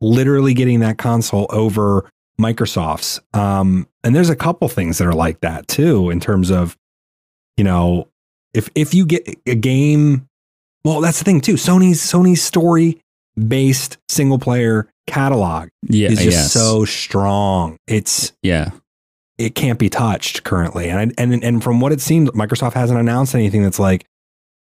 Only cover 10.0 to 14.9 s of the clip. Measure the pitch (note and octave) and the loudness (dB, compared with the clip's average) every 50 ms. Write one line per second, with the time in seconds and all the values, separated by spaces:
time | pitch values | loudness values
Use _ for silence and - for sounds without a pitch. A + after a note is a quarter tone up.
10 | D3 D3 C#3+ C3 C3 _ _ _ _ _ _ _ _ _ _ _ - D#3 D#3+ D3 | 4 2 2 0 -2 _ _ _ _ _ _ _ _ _ _ _ -4 -2 0 0
11 | E3 E3+ D#3 - - G3+ F#3 C#3+ - - F#3+ B2+ - F3 F3+ F#3 F#3 F3+ E3+ D#3 | 0 0 -2 0 0 2 2 2 2 0 -2 0 2 2 4 4 6 4 4 2
12 | - - - F3+ F3+ F3+ F3+ D#3+ - - - F3 E3 E3+ E3 E3 E3 E3 D#3+ - | 0 0 2 4 4 4 4 2 0 -2 0 0 2 2 4 4 2 2 0 -4
13 | _ _ _ _ _ _ _ A2 A2 A2 C3 C3+ C3+ C3+ C3 C3 - - - - | _ _ _ _ _ _ _ -4 -2 0 0 2 2 2 2 0 -4 -10 -14 -16
14 | _ - - - C#3+ C3+ C3+ B2+ - B2 B2 B2 A#2+ A2+ A2 G#2+ G#2+ - | _ -6 -2 0 2 2 2 0 0 0 0 0 2 2 0 0 -2 -4